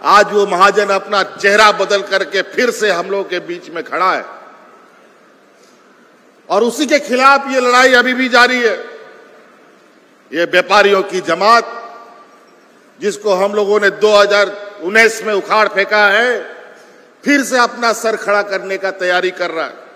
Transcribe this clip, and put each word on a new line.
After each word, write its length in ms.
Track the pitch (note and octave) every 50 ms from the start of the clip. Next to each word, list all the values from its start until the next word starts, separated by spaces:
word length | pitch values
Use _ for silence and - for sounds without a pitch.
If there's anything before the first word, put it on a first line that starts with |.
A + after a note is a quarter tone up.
| -
आज 280 | D3 F3+ G#3 G#3 F3+
वो 140 | G3+ G#3 G3+
महाजन 420 | F#3 F#3 F3 F#3+ G3+ F#3+ G#3 G#3 G3
अपना 320 | G3 G3 F#3+ - G#3 G3 F#3
चेहरा 480 | - - - - G3+ G3+ G#3+ A3 G#3
बदल 300 | G3+ - G3 - G#3 G3
करके 400 | F#3+ - G3 F#3+ F#3+ F#3+ - G3
फिर 300 | F3+ - - - B3+ A#3+
से 200 | A3+ - G#3+ G#3
हम 180 | F3+ E3+ F3+ F#3+
लोगों 120 | G3 G3 F#3+
के 160 | F#3+ F3+ F3+
बीच 300 | E3 D#3+ E3+ F3 - D#3
में 140 | D#3 E3+ -
खड़ा 280 | - C3+ D#3 F3+ F#3 E3+
है 120 | C3 - - - - - - - - - - - - _ _ _ _ _ _ _ _ _ _ _ _ _ _ _ _ _ _ _ _ _ _ _ _ _ _ _ _ _ _ _ _ _ -
और 140 | E3+ G3 A#3
उसी 220 | A#3+ A#3 B3 D4+
के 140 | A#3 D4+ C#4+
खिलाफ 480 | - F#3+ B3 B3+ C4 C4+ C#4 C4+ C#4
ये 120 | C4 C4 C4
लड़ाई 340 | B3 B3 B3 B3 B3+ C4 C4
अभी 200 | B3 B3 B3+ B3+
भी 160 | B3 C4 B3+
जारी 320 | A#3 B3 A#3+ B3 B3+ B3
है। 140 | A#3+ A3 F#3+ - - - - - - - - - - - - - - _ _ _ _ _ _ _ _ _ _ _ _ _ _ _ _ _
ये 140 | - E3 E3+
व्यापारियों 560 | E3 E3+ F3+ F3+ F3+ G3 G#3 G3 G3+ G3+ F#3+ F#3+
की 180 | F#3+ F3 F#3
जमात, 520 | D#3+ D3+ E3 F3 F#3+ G#3+ A#3 A#3 A3+ - - - - - - - - - - - - _ _ _ _ _ _ _ _ _ _ _ _ _ _ _
जिसको 340 | D3+ G#3 G3 G3+ - G#3+ F#3+
हम 200 | F3+ G3 G3+ G3+
लोगों 260 | G#3 G#3 F#3+ G#3 G#3+
ने 100 | G3+ G3
दो 260 | E3+ D3+ G3+ G#3+ G#3+
हज़ार 400 | G3+ G3+ G3+ G3+ G3+ G3+ F#3 - - - - - -
उन्नीस 400 | D#3 F3+ G#3 A3 A3+ A3 A3+ - A3
में 100 | G#3+ G#3+
उखाड़ 340 | - - - F#3+ A3 G#3+
फेंका 400 | G3 F3+ F#3+ G3 G3 G#3 G#3+ G#3
है, 320 | G3+ G3 G#3+ A#3+ B3 A#3+ G#3 E3 - - - - - - - - - - - - _ _ _ -
फिर 200 | - C#4+ C#4+ C4
से 140 | - A#3 B3
अपना 320 | A#3+ A#3 A#3+ A3+ A#3+ A#3 G#3
सर 220 | G#3+ - A3 G#3+
खड़ा 260 | F#3+ - G3 G3+ G3+ G3+
करने 340 | G3+ F#3+ F#3+ F3 F#3+ F#3+
का 140 | F#3 F#3+ F#3+
तैयारी 400 | F#3 F#3 F#3 F3+ F3+ F3+ F3+ F#3
कर 200 | F#3 - F3+ E3+
रहा 140 | D#3+ D#3+ D3+
है। 200 | B2 - - - - -